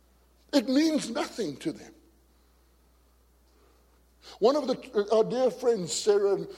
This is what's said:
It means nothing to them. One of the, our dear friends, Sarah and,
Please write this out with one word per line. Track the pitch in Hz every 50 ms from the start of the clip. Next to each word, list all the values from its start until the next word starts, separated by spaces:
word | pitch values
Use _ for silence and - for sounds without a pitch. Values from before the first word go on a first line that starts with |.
| _ _ _ _ _ _ _ _ _ _
It | 285 277 208 269
means | 254 294 320 320 311 240 - 226
nothing | 233 294 330 - - 262 202 147 131 -
to | - 160
them. | - - - - - - _ _ _ _ _ _ _ _ _ _ _ _ _ _ _ _ _ _ _ _ _ _ _ _ _ _ _ _ _ _ _ _ _ _ _ _ _ _ _ _ _ _ _ _ - - - -
One | 190 240 285
of | 302 262
the, | 240 254 - - - - 214 202 -
our | 226 220
dear | 214 170 220 254 262 233
friends, | - - 262 240 233 196 175 135
Sarah | - - - 214 202 202 202 202 196
and, | 165 - - -